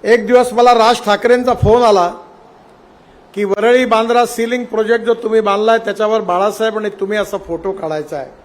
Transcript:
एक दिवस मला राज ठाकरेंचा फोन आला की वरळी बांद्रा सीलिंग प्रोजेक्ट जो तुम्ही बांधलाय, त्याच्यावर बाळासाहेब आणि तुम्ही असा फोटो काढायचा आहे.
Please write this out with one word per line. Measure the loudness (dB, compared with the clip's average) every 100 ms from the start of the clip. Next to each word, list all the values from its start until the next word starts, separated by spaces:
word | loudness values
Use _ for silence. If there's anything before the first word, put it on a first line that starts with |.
एक | 2 0 4
दिवस | 2 2
मला | 2 4
राज | 4 4 2
ठाकरेंचा | 0 0 2 2 0
फोन | 0 2 4
आला | 4 2 0 -4 -20 -20 -20 -20 -20 _ _ _ _ -20 _
की | -6
वरळी | -2 2 4 4
बांद्रा | 4 2 2 0 0
सीलिंग | -2 -4 -4
प्रोजेक्ट | -4 -4 0 0
जो | 0
तुम्ही | -2 0 0
बांधलाय, | 0 0 0 0
त्याच्यावर | -2 -4 -2 -2
बाळासाहेब | -2 0 -2 -2 -4 -4
आणि | -8
तुम्ही | -8 -6 -4
असा | -4 -8
फोटो | -8 -8 -8
काढायचा | -8 -6 -8 -8 -10
आहे. | -12 -18